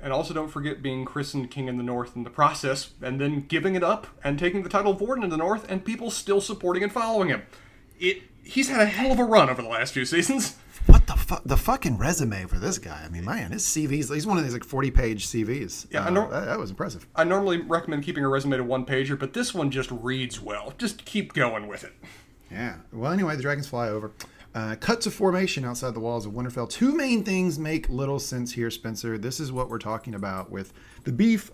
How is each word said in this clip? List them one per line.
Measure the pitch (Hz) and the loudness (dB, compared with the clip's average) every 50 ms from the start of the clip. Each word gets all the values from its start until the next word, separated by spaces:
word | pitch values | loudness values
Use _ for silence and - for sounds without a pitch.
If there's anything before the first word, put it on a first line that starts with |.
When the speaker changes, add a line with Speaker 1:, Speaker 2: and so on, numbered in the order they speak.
Speaker 1:
and | - 139 131 | -6 -2 -2
also | 151 170 - 160 | -2 -2 -2 -4
don't | 160 156 | -6 -6
forget | 151 - 147 143 147 - - 135 | -6 -6 -6 -4 -4 -6 -4 -6
being | 135 131 131 131 | -6 -4 -4 -6
christened | 127 - 147 139 - - 139 123 120 | -6 -6 -6 -6 -4 -4 -6 -6 -6
King | - 139 131 | -6 -6 -6
in | 127 123 | -4 -4
the | 123 120 | -4 -4
North | 123 123 120 120 120 - | -4 -4 -4 -4 -6 -8
in | 120 117 | -10 -10
the | 120 | -6
process, | - 156 147 151 151 - - 131 135 139 - - - - | 2 4 4 4 4 2 -2 -2 -2 -2 -4 -12 -14 -10
and | 127 127 131 135 | -8 -6 -4 -2
then | 139 147 151 143 143 | 0 0 0 -2 -2
giving | - 160 156 165 190 190 | -2 -2 0 2 2 2
it | 180 175 | 2 2
up | 175 - - - - - - - | 2 2 0 -2 -14 -16 -6 -4
and | 143 143 | -2 -2
taking | 143 175 180 185 196 180 | 0 0 0 0 0 -4
the | 175 | 0
title | - 196 202 202 | 0 2 2 2
of | 190 196 | 2 0
Warden | 202 240 269 254 208 | 0 -2 -2 -2 -2
in | 180 | -2
the | 160 | 0
North, | 156 165 190 220 214 - - | 0 0 0 0 -2 -2 -6
and | 190 190 - | -6 -4 -4
people | 220 226 247 233 226 | -4 -6 -4 -6 -6
still | - - - 196 196 196 | -6 -6 0 2 2 2
supporting | 196 - 196 - - 175 180 185 208 | 2 0 -8 -4 -2 0 0 0 0
and | 202 | 0
following | - 247 226 226 226 208 185 156 | 0 -2 0 0 2 2 2 2
him. | 123 101 - - - - - - - - - - - - | 0 -2 -4 -14 -20 -20 -20 -20 -20 -20 -20 -20 -10 -2
It, | 180 185 196 - - - - - - | 0 0 0 0 -8 -20 -20 -20 -16
he's | - - 262 269 269 | -4 0 0 0 2
had | 269 226 | 4 4
a | 208 | 2
hell | 208 - 214 254 269 | 2 2 0 2 2
of | 254 233 | 4 4
a | 240 | 4
run | 220 220 202 147 131 | 6 8 6 6 6
over | 127 123 117 | 2 -4 -4
the | |
last | 113 117 113 127 131 - | -4 -2 -2 -2 -2 -2
few | 135 127 | -2 -2
seasons. | - 160 170 - - 269 262 - - - - - - - - - | 2 2 0 2 2 0 -2 -2 -4 -8 -12 -20 -18 -6 2 12
Speaker 2:
What | - - - - | 12 12 12 12
the | - - | 6 4
fu-, | - - - 180 - - | 0 0 0 -2 -4 0
the | 131 135 | 2 2
fucking | 131 - 226 262 269 - 156 117 | 2 4 4 0 2 2 0 0
resume | 92 110 143 - - 139 113 101 95 92 | 2 2 0 2 2 0 -2 -2 -4 -2
for | 90 - 90 | -2 -2 0
this | - - 90 | 0 -2 -4
guy. | - - 85 76 76 80 | -4 -8 -10 -12 -12 -12
I | 80 | -10
mean, | 85 85 - | -10 -8 -6
man, | - 196 226 104 85 | -6 -4 -6 -6 -6
his | - - - | -6 -4 -2
C | - - 156 151 | -2 -2 -2 -2
V's, | 131 139 151 135 113 | -2 -2 -2 -2 -4
he's | 147 151 160 | -4 -4 -2
one | 214 196 | 0 0
of | 170 147 | 0 0
these, | 127 120 | -2 -4
like, | 123 - | -8 -8
forty-page | - 139 131 139 131 127 - 123 113 110 101 - | -6 -4 -2 0 4 6 4 4 4 -2 -4 -6
C | - - 117 107 | -4 -2 -2 -2
Vs. | 107 131 143 110 85 - - - - | -2 -2 -6 -6 -8 -10 -14 -12 -6
Speaker 1:
Yeah, | - 120 - | -4 -2 0
I | |
Speaker 2:
Uh, | 170 | 2
Speaker 1:
nor-, | 180 202 220 - | 2 2 2 2
Speaker 2:
that, | - 156 - | -4 -6 -4
that | 117 - 110 | -4 -4 -4
was | - 92 | -4 -8
impressive. | 95 - - - - - - - - | -6 -8 -8 -8 -8 -12 -16 -8 0
Speaker 1:
I | 160 160 | 0 2
normally | 170 185 196 202 190 175 | 2 2 2 2 2 0
recommend | 170 - - 165 170 170 170 156 143 143 | 0 0 0 -2 -2 0 -2 -4 -4 -4
keeping | 170 147 147 139 | -4 -2 0 0
a | 135 | 2
resume | 135 139 139 143 135 | 2 2 2 0 0
to | 127 123 | 0 0
one | 120 131 131 123 | -2 -2 -2 -2
pager, | 135 135 131 135 139 143 135 | -2 0 0 0 -2 -2 -4
but | 135 127 - | -6 -6 -4
this | 233 240 - - | -4 -4 -4 -2
one | 180 147 139 | -2 -2 0
just | 127 135 127 - | 0 -2 -4 -4
reads | 127 117 117 127 131 131 127 123 - 113 | -6 -8 -6 -4 -4 -4 -4 -6 -8 -10
well. | 113 107 104 101 104 123 - | -10 -8 -8 -8 -10 -12 -10
Just | - 240 208 - - - | -6 -6 -6 -6 -8 -14
keep | - - 208 - - - | -6 -4 -4 -4 -4 -2
going | 151 127 120 113 107 107 | 0 0 0 0 -4 -8
with | 104 98 - - | -8 -12 -14 -14
it. | - - - - - - - - - - - - - | -16 -20 -20 -20 -20 -20 -20 -20 -20 -20 -20 -20 -14
Speaker 2:
Yeah. | 92 101 123 117 85 80 - - - | -10 -8 -8 -8 -10 -12 -18 -16 -10
Well, | 113 120 151 | -6 -4 -2
anyway, | 175 202 190 156 151 | 0 0 0 0 -2
the | 135 | -2
dragons | 127 143 147 147 143 | -2 -4 -4 -4 -6
fly | - 131 120 120 110 | -6 -4 -4 -4 -2
over. | 104 107 107 107 - - - - - - - - - | -4 -6 -8 -10 -14 -16 -18 -18 -18 -20 -20 -12 -10
Uh, | 113 110 110 110 - | -8 -6 -6 -6 -4
cut | - - 233 233 | 0 -2 0 0
to | - 214 | -2 -6
formation | - - 202 185 175 185 190 185 - 143 127 | -2 0 0 2 2 2 0 -2 -2 -4 -6
outside | 120 120 123 131 123 107 | -6 -8 -6 -6 -6 -6
the | 113 | -6
walls | 110 117 120 117 104 | -6 -4 -4 -4 -6
of | 104 | -8
Winterfell. | 104 120 123 123 123 127 117 - | -8 -6 -8 -6 -6 -8 -8 -8
Two | - - 233 269 302 | -2 2 2 2 2
main | 330 277 262 240 220 - | 2 0 0 0 0 0
things | 208 190 185 185 175 147 156 | 0 0 0 0 0 -2 -2
make | 156 156 160 156 - 143 | -4 -2 -2 -2 -2 -2
little | 127 131 139 135 139 131 | -2 -2 -2 -2 -2 -4
sense | 135 - 127 123 120 120 - | -4 -6 -6 -6 -6 -6 -4
here, | 120 117 117 | -4 -4 -4
Spencer. | 113 - - 113 110 98 - 117 113 | -4 -6 -8 -8 -8 -6 -6 -6 -6
This | 104 107 120 120 - | -4 -6 -6 -6 -6
is | 156 135 | -6 -6
what | 131 127 127 113 | -4 -4 -4 -4
we're | 117 113 | -4 -8
talking | - 107 110 110 - 113 107 | -6 -6 -6 -6 -8 -10 -8
about | 98 98 98 95 95 92 - | -8 -6 -6 -6 -8 -8 -8
with | 95 98 95 - - - - - - - - | -8 -10 -10 -10 -14 -20 -20 -20 -20 -10 -8
the | 135 | -6
beef | 123 120 208 226 226 196 - - | 0 2 4 4 4 2 -2 -6